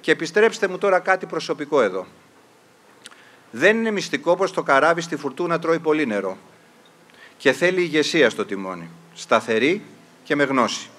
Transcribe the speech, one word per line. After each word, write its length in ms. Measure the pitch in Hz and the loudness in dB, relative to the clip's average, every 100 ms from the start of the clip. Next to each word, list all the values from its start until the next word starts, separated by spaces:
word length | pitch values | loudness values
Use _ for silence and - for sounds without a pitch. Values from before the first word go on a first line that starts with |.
Και 100 | - | 0
επιστρέψτε 580 | 156 147 - 220 220 196 | 0 0 2 2 2 -4
μου 100 | 180 | -2
τώρα 200 | 202 185 | 0 2
κάτι 280 | 175 185 180 | 2 -2 -2
προσωπικό 560 | 165 165 147 147 143 | -8 -6 -6 0 2
εδώ. 240 | 107 92 90 - _ _ _ _ _ _ _ _ - - - - _ | 2 -2 -10 -16 _ _ _ _ _ _ _ _ -20 -20 -20 -20 _
Δεν 260 | 117 165 226 | 2 4 4
είναι 140 | 226 | 0
μυστικό 460 | 202 170 147 147 180 | -4 -4 -4 0 0
πως 160 | 185 | 0
το 100 | 165 | -2
καράβι 380 | 156 139 151 170 | 2 4 4 0
στη 160 | 170 143 | -4 -8
φουρτούνα 420 | 143 127 175 170 | -8 -6 -4 -2
τρώει 200 | 170 165 | -2 -2
πολύ 280 | 160 156 143 | 0 0 0
νερό. 320 | 104 95 95 - - _ _ _ _ _ - - _ | -2 -4 -8 -16 -20 _ _ _ _ _ -20 -20 _
Και 160 | 185 | 0
θέλει 280 | 170 175 180 | 2 2 0
ηγεσία 500 | 180 151 143 165 123 | 0 0 0 4 2
στο 160 | 107 101 | 2 -6
τιμόνι, 440 | 98 95 90 82 - - | -6 -8 -10 -14 -20 -20
σταθερή 680 | - - 117 113 113 123 202 - - - _ | -20 0 0 2 0 2 0 -6 -20 -20 _
και 120 | - 143 | -6 -2
με 80 | |
γνώση 460 | 139 135 110 - - | 0 2 0 -2 -12